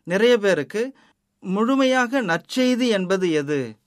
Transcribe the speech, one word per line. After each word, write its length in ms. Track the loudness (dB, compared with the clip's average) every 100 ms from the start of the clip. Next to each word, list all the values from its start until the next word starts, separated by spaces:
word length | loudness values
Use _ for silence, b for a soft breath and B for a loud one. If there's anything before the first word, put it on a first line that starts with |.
நிறைய 340 | -6 0 2 2
பேருக்கு 540 | 2 0 -2 -6 -6 -8 b b _ _
முழுமையாக 840 | -6 -2 0 2 2 2 0 -2
நற்செய்தி 640 | -2 -4 -4 0 0 2 0
என்பது 420 | 0 0 0 0
எது 460 | 0 0 -4 -4 -10